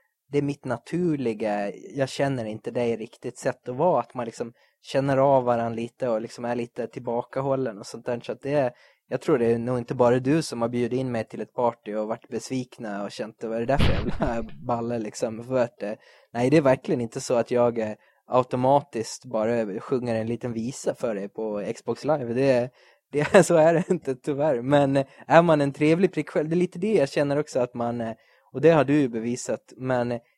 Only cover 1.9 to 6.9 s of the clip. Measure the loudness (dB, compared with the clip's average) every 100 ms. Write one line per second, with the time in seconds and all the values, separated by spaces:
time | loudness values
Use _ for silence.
1.9 | -6 -4 -2 -2 -2 -6 -8 -8 -4 -2
2.9 | -4 -8 -12 -14 -6 -6 -6 -8 -2 0
3.9 | 0 -2 -8 -10 -8 -10 -12 _ _ -4
4.9 | -2 2 4 4 4 4 0 -2 -4 -8
5.9 | -6 -2 -2 -4 -8 -6 -4 -6 -8 -10